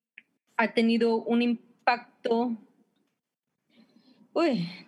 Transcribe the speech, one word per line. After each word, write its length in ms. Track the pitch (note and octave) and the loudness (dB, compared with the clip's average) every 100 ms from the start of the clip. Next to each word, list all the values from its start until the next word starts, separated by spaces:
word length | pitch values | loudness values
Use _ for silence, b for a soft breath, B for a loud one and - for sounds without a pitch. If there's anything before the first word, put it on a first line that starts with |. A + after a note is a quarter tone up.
| _ - _ _ _ - | _ -20 _ _ _ -4
ha 200 | A3+ A#3 | -2 2
tenido 400 | A3+ A3+ A#3 A3+ | 2 2 2 0
un 260 | - A#3 | 0 0
impacto, 1120 | A#3+ A#3 _ _ - A#3+ - _ A#3+ A#3 B3 A3+ - _ _ _ _ _ _ _ _ _ _ b b b b b _ | 0 -2 _ _ -2 -2 -4 _ -4 -2 -2 -6 -12 _ _ _ _ _ _ _ _ _ _ b b b b b _
uy, 360 | - E4 A3 E3+ B | 0 0 0 -4 B